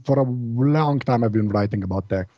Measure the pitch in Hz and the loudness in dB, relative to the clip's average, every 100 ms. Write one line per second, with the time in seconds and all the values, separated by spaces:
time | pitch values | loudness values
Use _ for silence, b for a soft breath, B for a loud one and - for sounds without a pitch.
0 | - 139 135 123 120 117 135 151 151 143 | 0 0 0 -2 -4 0 2 2 2 0
1 | - 120 117 107 107 104 101 104 92 95 | 0 0 2 2 0 0 0 -2 -4 -4
2 | 95 98 92 | -2 -4 -4